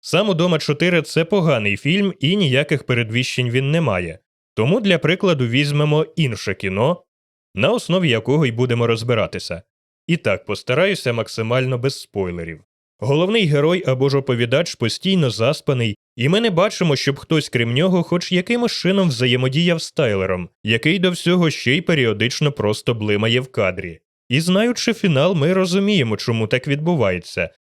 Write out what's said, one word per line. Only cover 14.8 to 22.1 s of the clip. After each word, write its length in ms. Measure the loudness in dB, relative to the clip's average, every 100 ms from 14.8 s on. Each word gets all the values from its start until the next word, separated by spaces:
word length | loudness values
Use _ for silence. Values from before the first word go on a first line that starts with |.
| -4 -2 -2 0 0
заспаний, 680 | 0 0 0 -2 0 0 -4 _ -4
і 120 | 0
ми 120 | 2
не 100 | 2
бачимо, 460 | 2 0 2 0 2
щоб 200 | 0 -2
хтось 300 | 0 0 0
крім 260 | -2 0
нього 280 | 2 2 2
хоч 300 | 2 -2 0
якимось 400 | -2 0 0 0
чином 360 | -2 0 2 2
взаємодіяв 720 | 2 2 2 2 2 2 0
з 100 | -2
Тайлером, 560 | -2 0 2 0 -2 -4 _
який 340 | -2 0 2 2
до 120 | 0
всього 400 | 0 0 2 2
ще 260 | 0 0 0
й 40 |
періодично 720 | 0 0 2